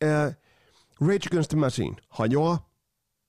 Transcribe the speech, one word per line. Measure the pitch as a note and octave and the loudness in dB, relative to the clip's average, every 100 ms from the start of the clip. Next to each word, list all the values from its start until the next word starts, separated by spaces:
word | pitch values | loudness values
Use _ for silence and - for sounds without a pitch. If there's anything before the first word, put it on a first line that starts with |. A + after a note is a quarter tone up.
ää, | D#3 D3+ D3 - _ _ _ _ _ _ | 0 0 0 -4 _ _ _ _ _ _
Rage | D3+ G3 - | 0 0 0
Against | E3+ D3+ | -2 0
the | D3+ | 0
Machine | C3+ B2 D2+ G1+ _ | 0 0 -4 -6 _
hajoaa, | - A2+ C#3 D#3+ F3 - _ _ _ _ _ | -4 0 2 2 -2 -6 _ _ _ _ _